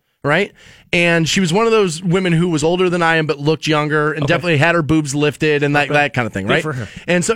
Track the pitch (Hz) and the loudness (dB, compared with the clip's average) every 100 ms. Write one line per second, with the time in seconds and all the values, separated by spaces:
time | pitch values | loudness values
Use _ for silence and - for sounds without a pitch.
0 | _ _ 143 160 196 _ - - - 180 | _ _ -2 0 -2 _ -20 -20 -4 0
1 | 170 170 160 - 185 185 233 220 190 156 | 2 2 2 0 0 2 2 2 0 -2
2 | 190 190 185 165 180 156 156 180 185 175 | -2 0 2 0 0 0 0 0 0 2
3 | 165 160 156 143 143 156 156 151 151 151 | 2 2 0 -2 -2 -2 0 -2 0 0
4 | 151 156 139 170 175 147 165 170 139 160 | -2 -2 -2 0 0 2 2 2 2 0
5 | 147 147 147 - 156 147 143 147 143 147 | 0 -2 -2 0 0 0 2 0 0 0
6 | 143 127 110 98 98 143 156 127 107 - | 0 -2 -4 -4 -2 -2 -2 -8 -10 -12
7 | - 175 175 | -2 -2 0